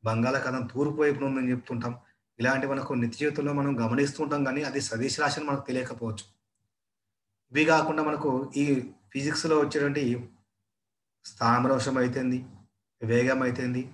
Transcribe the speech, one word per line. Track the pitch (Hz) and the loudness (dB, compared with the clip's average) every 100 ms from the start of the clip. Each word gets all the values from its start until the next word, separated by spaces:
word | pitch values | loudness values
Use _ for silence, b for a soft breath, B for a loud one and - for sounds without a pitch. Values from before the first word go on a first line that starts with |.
బంగాళాఖాతం | 110 113 120 135 127 127 113 | 0 0 2 0 -2 -4 -4
తూర్పు | 123 147 147 | -2 -2 2
వైపున | 147 139 | 2 2
ఉందని | 135 131 127 | -2 0 0
చెప్తుంటాం. | 123 - 120 120 123 b b _ _ | -2 -4 -6 -6 -8 b b _ _
ఇలాంటి | 123 135 135 | 0 2 0
మనకు | 135 139 | -2 -2
నిత్య | 127 117 - | -2 -2 0
జీవితంలో | 151 147 143 | -2 0 -2
మనం | 143 139 127 113 | 0 0 0 0
గమనిస్తూ | 123 139 - | 2 2 0
ఉంటాం, | 147 143 | -2 0
కానీ | 135 135 | 0 -2
అది | 139 139 | -2 -4
సదిశ | - 113 131 - | -4 -4 -2 0
రాశి | 143 147 | -2 -2
అని | 151 | -4
మనకు | 139 - | -4 -2
తెలియకపోవచ్చు. | 127 127 120 113 104 - _ _ _ _ _ _ _ _ _ _ _ _ | -4 -4 -6 -8 -8 -12 _ _ _ _ _ _ _ _ _ _ _ _
ఇవి | 131 | 2
కాకుండా | 156 160 156 156 | 4 4 4 0
మనకు | 151 147 147 127 135 143 | 0 0 0 -2 -2 -2
ఈ | 143 131 123 - _ | 2 2 -2 -14 _
ఫిజిక్స్‌లో | 135 143 156 165 156 | -4 -2 -2 2 4
వచ్చేటువంటి | 143 151 143 143 127 120 - _ _ _ _ _ _ _ _ _ | 4 2 0 0 0 -2 -6 _ _ _ _ _ _ _ _ _
స్థానభ్రంశం | - - 117 120 127 131 131 131 | -20 -2 2 4 4 2 0 0
అయితేంది, | 123 131 127 127 127 - _ _ _ _ | 0 0 -2 -2 -6 -20 _ _ _ _
వేగం | 110 120 127 131 | 0 2 2 2
అయితేంది | 127 123 127 123 127 | 0 -2 -2 -4 -6